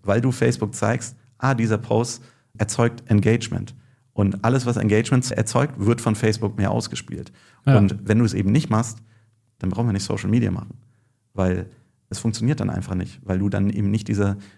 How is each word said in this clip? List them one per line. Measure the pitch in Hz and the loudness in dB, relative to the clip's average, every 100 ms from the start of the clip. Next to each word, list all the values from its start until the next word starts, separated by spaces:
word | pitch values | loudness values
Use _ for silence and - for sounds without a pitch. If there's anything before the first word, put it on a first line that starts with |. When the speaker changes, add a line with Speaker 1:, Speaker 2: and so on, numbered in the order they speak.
Speaker 1:
weil | 101 107 | 0 2
du | 127 | 2
Facebook | 120 123 123 101 - | 2 0 0 -4 -2
zeigst, | 107 123 - - _ - | -2 -2 -6 -16 _ -4
„Ah, | 131 | -2
dieser | 120 113 107 | 0 0 0
Post | - 113 120 - - _ _ 104 | 0 0 0 -8 -16 _ _ -6
erzeugt | 107 - 117 117 - | -4 2 0 0 2
Engagement.“ | 104 110 113 - 95 101 - _ _ _ | 4 4 2 0 -6 -8 -16 _ _ _
Und | - 98 98 117 | 0 0 0 0
alles, | 131 123 | 0 0
was | 113 | 0
Engagement | 107 107 117 131 - | 2 2 2 0 0
erzeugt, | - 107 127 143 - | -2 0 0 0 0
wird | 101 120 | 0 2
von | 117 107 | 0 0
Facebook | 110 107 107 107 | 0 0 -2 -2
mehr | 98 | -2
ausgespielt. | 113 - - - - - _ _ _ 139 | -2 -4 -10 -10 -12 -14 _ _ _ 4
Speaker 2:
Ja. | 127 | 6
Speaker 1:
Und | 98 101 | 6 2
wenn | - 107 | 2 2
du | 113 | 2
es | |
eben | 98 95 | 2 2
nicht | 135 - | 2 2
machst, | 110 117 - - _ _ _ _ - | 0 -2 -8 -20 _ _ _ _ -8
dann | 92 | -6
brauchen | 98 117 | -2 0
wir | |
nicht | 98 | -2
Social | - 104 98 | -2 -4 0
Media | 120 101 | 0 0
machen, | 90 - - _ _ _ _ _ | -4 -8 -18 _ _ _ _ _
weil | 98 92 92 92 - _ _ - | -2 0 0 -6 -16 _ _ -14
es | - | -4
funktioniert | 113 107 117 151 | -4 -2 -2 0
dann | 98 | -2
einfach | - - 92 | -4 -4 -6
nicht, | 90 - | -6 -10
weil | 101 92 | -4 -2
du | 95 | 0
dann | 98 98 | 0 0
eben | - 98 | 0 0
nicht | 107 - | -2 -2
diese, | 101 101 98 - | 0 0 -2 -10